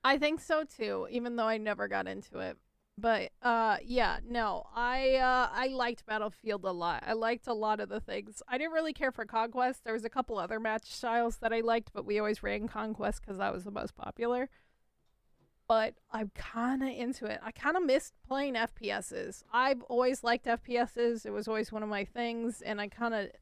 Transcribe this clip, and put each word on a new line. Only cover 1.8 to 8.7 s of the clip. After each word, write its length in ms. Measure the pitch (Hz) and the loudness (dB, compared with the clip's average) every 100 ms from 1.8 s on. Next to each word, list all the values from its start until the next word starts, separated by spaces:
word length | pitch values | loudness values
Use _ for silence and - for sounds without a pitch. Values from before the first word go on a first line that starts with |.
| 202 | 0
got 180 | 196 190 | -2 -2
into 340 | 190 - 185 | -8 -10 -8
it. 180 | 185 - _ _ _ - | -8 -8 _ _ _ -2
But, 320 | 226 226 - _ | 2 2 0 _
uh, 380 | 247 233 220 202 | 0 4 4 2
yeah, 360 | 233 247 208 - 226 | 0 2 2 0 -2
no, 380 | 240 214 185 - | -2 0 -2 -6
I, 400 | 220 240 262 269 | -2 0 2 4
uh, 340 | 262 254 254 247 | 6 6 4 2
I 180 | 202 262 | 0 -2
liked 360 | 254 240 233 | 0 -2 -2
Battlefield 600 | - 214 214 - 220 202 | -4 -2 -2 -4 -4 -2
a 80 | 190 | -2
lot. 300 | 175 170 139 - | 0 0 0 -2
I 80 | |
liked 320 | 226 226 233 - | 0 0 0 -2
a 80 | |
lot 260 | 220 214 214 | 0 2 0
of 80 | 202 | -2
the 120 | 214 | -6
things. 420 | 214 202 208 208 - | -4 -8 -8 -16 -6
I 120 | 254 | -2
didn't 160 | 320 | 0